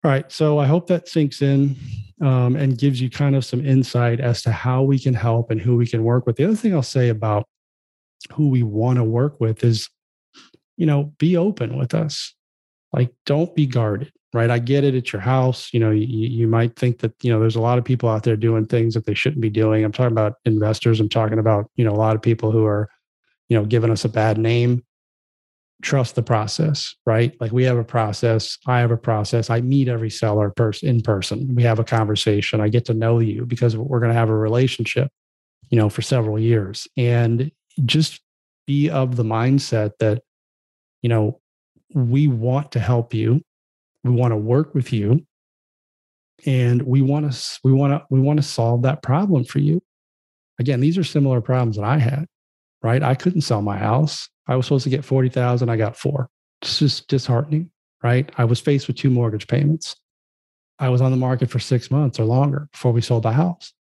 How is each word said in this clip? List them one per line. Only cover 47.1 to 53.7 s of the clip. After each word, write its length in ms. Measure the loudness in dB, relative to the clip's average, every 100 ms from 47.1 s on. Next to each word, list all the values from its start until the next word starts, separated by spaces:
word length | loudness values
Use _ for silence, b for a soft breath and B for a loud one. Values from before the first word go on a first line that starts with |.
| 2 -2
s-, 300 | -6 -10 -2
we 100 | 2
wanna, 320 | 4 4 0 0
we 100 | 0
wanna 240 | 2 0
solve 400 | -2 -2 0 2
that 180 | 0 -2
problem 420 | -2 0 2 0
for 160 | 0 -2
you. 220 | 0 0 _ _ _ _ _ _ _ -6
Again, 200 | -2 0
these 180 | 0 0
are 60 |
similar 380 | -2 0 2 0
problems 340 | 0 0 0 -2
that 100 | -2
I 120 | 0
had, 300 | 0 -2 -8 _ _ _ _ _
right? 180 | -2 0
I 140 | 0 0
couldn't 260 | 0 -2
sell 200 | -2 -2
my 140 | -2